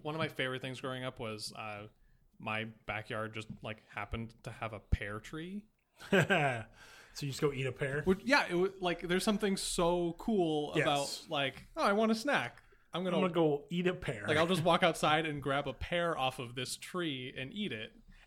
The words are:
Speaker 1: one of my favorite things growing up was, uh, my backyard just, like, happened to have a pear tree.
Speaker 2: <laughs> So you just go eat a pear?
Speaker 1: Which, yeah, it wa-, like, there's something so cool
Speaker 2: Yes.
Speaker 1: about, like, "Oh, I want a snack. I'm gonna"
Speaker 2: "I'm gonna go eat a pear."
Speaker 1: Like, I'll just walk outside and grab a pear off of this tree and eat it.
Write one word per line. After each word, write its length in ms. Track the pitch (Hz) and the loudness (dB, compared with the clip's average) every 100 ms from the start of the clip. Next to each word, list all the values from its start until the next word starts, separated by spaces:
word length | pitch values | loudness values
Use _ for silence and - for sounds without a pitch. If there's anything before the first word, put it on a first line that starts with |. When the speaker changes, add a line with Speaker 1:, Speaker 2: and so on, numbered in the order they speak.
Speaker 1:
one 100 | 151 156 | -6 -2
of 40 | |
my 80 | 151 | -2
favorite 340 | 135 131 127 | -2 -4 -2
things 180 | 131 123 | -6 -6
growing 240 | 135 127 | -6 -6
up 160 | 127 - | -8 -6
was, 320 | 110 107 - 107 | -6 -6 -8 -8
uh, 300 | 110 104 107 _ _ _ _ - | -10 -10 -14 _ _ _ _ -10
my 260 | 110 107 113 110 - | -4 -2 -4 -8 -8
backyard 480 | 104 - 110 110 | -6 -4 -4 -4
just, 140 | 110 - - | -6 -10 -10
like, 180 | 113 110 - | -10 -10 -10
happened 400 | 110 104 117 113 - | -10 -6 -6 -8 -10
to 80 | 127 | -12
have 220 | - 113 | -8 -8
a 60 | 104 | -6
pear 400 | - - 104 107 | -2 -2 -2 -8
tree. 420 | - 156 175 202 - _ _ - - | -10 -10 -8 -10 -12 _ _ -12 4
Speaker 2:
<laughs> 0 | 190 156 175 143 120 - - - - - - | 4 6 4 2 0 -8 -16 -20 -20 -18 -8
So 120 | 143 | -6
you 40 | |
just 100 | 131 | 0
go 120 | 147 | 0
eat 140 | 131 131 | 0 -4
a 40 | |
pear? 300 | - 139 147 185 | -2 -4 0 2
Speaker 1:
Which, 160 | 190 | 2
yeah, 220 | 233 277 - | 4 4 4
it 60 | 175 | 2
wa-, 140 | 190 - | 0 0
like, 260 | 180 170 170 | -2 -2 0
there's 160 | 185 | 2
something 320 | 226 202 202 190 | 2 2 2 0
so 600 | - - 170 175 170 165 | -2 2 4 4 0 -2
cool 560 | - 208 165 151 147 160 | 0 2 2 2 0 2
Speaker 2:
Yes. 80 | |
Speaker 1:
about, 380 | 143 143 139 - - | 2 2 0 -6 -4
like, 380 | 147 135 - - 320 | -2 -2 -4 -10 0
"Oh, 60 | |
I 100 | 247 | 4
want 180 | 202 220 | 4 4
a 40 | 220 | 2
snack. 480 | 285 208 120 - - - _ | 2 0 0 -6 -20 -20 _
I'm 120 | 170 | -4
gonna" 140 | 185 170 | 0 2
Speaker 2:
"I'm 40 | |
gonna 120 | 185 170 | 2 4
go 300 | 156 143 - | 4 2 -2
eat 160 | 175 175 | 0 0
a 80 | |
pear." 320 | 180 - 156 - | 0 -4 -4 2
Speaker 1:
Like, 80 | 151 | 4
I'll 100 | 170 | 4
just 160 | 185 | 4
walk 180 | 170 175 | 4 6
outside 460 | 175 160 160 156 156 | 4 4 4 4 2
and 120 | 147 | -2
grab 280 | 139 143 139 | 0 0 -2
a 60 | |
pear 440 | 131 - 175 170 143 | -4 -4 0 0 0
off 220 | 131 - | -2 -2
of 160 | 120 123 | -8 -6
this 200 | 123 - | -6 -8
tree 560 | - 180 170 131 127 - | -8 -4 -4 -4 -8 -8
and 160 | 131 | -8
eat 180 | 208 202 | -4 -4
it. 200 | 110 113 - - - | -4 -8 -14 -20 -14